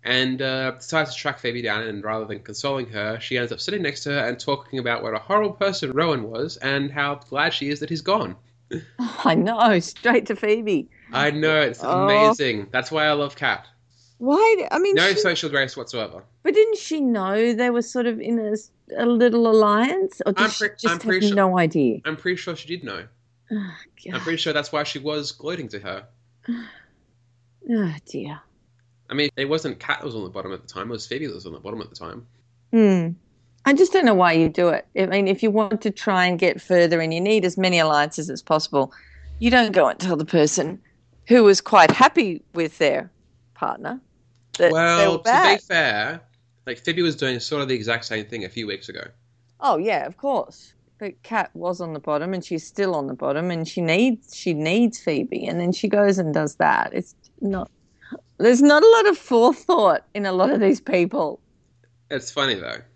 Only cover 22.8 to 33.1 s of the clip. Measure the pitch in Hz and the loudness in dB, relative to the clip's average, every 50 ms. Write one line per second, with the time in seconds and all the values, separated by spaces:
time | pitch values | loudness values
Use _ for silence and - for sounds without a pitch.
22.8 | 170 120 98 85 92 113 _ _ _ _ _ _ _ _ 220 214 202 185 165 - | -10 -10 -12 -12 -12 -16 _ _ _ _ _ _ _ _ -8 -8 -8 -8 -12 -18
23.8 | - _ _ _ - 185 185 - 185 160 165 160 - 160 151 147 143 - - 151 | -20 _ _ _ -16 -10 -10 -8 -6 -4 -4 -4 -4 -2 -2 -4 -4 -4 -6 -6
24.8 | 147 - - 143 131 151 151 151 143 143 - _ - 151 175 175 147 107 - 101 | -6 -6 -8 -8 -8 -6 -6 -6 -8 -10 -12 _ -10 -10 -10 -10 -10 -12 -14 -14
25.8 | 98 95 92 98 - _ _ _ _ _ _ _ _ - 233 233 - - - - | -12 -12 -12 -12 -14 _ _ _ _ _ _ _ _ -10 -10 -10 -10 -18 -20 -20
26.8 | _ _ _ _ _ _ _ _ _ _ _ _ _ _ _ _ - - 233 220 | _ _ _ _ _ _ _ _ _ _ _ _ _ _ _ _ -6 -4 -2 -2
27.8 | 208 170 151 147 _ - - 147 101 - 147 151 _ _ _ _ _ _ _ _ | 0 -2 -4 -8 _ -12 -12 -10 -10 -10 -12 -14 _ _ _ _ _ _ _ _
28.8 | _ _ _ _ _ _ - 139 147 143 _ - 135 139 151 160 - 147 117 120 | _ _ _ _ _ _ -4 -4 -4 -4 _ -4 -4 -2 -2 -4 -4 -6 -10 -10
29.8 | - - 147 - - 139 117 110 98 90 90 98 92 95 95 90 - - - 92 | -6 -6 -6 -6 -6 -10 -10 -10 -10 -10 -10 -12 -10 -10 -12 -12 -14 -14 -12 -10
30.8 | 98 113 120 110 - - 120 139 156 135 92 87 95 92 80 67 - 95 107 113 | -10 -8 -8 -10 -10 -10 -10 -8 -8 -10 -12 -12 -14 -16 -16 -14 -12 -12 -12 -12
31.8 | 101 - - - 82 82 95 117 117 _ _ _ _ _ _ _ _ _ - 226 | -12 -14 -16 -16 -16 -14 -16 -16 -20 _ _ _ _ _ _ _ _ _ 2 4
32.8 | 220 208 190 180 170 165 | 4 4 4 2 0 -2